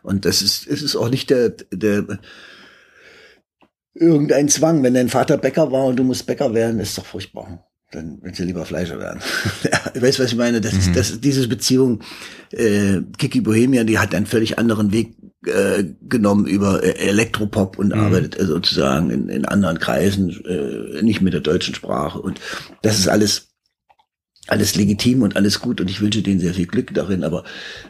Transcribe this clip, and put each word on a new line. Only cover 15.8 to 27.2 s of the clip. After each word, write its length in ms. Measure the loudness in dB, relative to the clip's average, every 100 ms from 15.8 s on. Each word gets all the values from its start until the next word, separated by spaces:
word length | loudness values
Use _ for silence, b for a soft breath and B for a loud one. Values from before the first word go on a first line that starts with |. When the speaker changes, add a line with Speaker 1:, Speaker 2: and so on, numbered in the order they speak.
| -2 -6
Speaker 1:
genommen 440 | -2 2 4 4 2
über, 360 | 2 2 2
äh, 120 | 2 0 0
Elektropop 680 | 2 0 -2 -2 0 -2 0
und 100 | 0
Speaker 2:
Mhm. 120 | 2
Speaker 1:
arbeitet, 380 | 2 2 0 -2
äh, 80 | -2
sozusagen 640 | 0 -2 0 2 2 0
in, 180 | -2 -4
in 160 | -4
anderen 340 | 0 2 2 0
Kreisen, 520 | -2 2 2 2 -2 -4
äh, 580 | -6 -4 -4 -6 -8 0
nicht 180 | 0 2
mit 140 | 0
der 60 | 0
deutschen 340 | 0 0 -2
Sprache. 440 | -8 -6 -4 -4 -6
Und 220 | -8 -8 B B B B
das 160 | 0 2
ist 100 | 2
alles, 400 | 2 2 0 -6 _ _ _ _ _ _ _ _ _ -4
alles 280 | -2 0
legitim 480 | 0 0 2 2 2
und 140 | 2 2
alles 240 | 0 0
gut 200 | -4 -4
und 100 | -4
ich 100 | -2
wünsche 220 | -2 0
denen 180 | 0 0
sehr 140 | 0
viel 120 | -2 -2
Glück 280 | -2 -2
darin, 300 | -2 -2 -2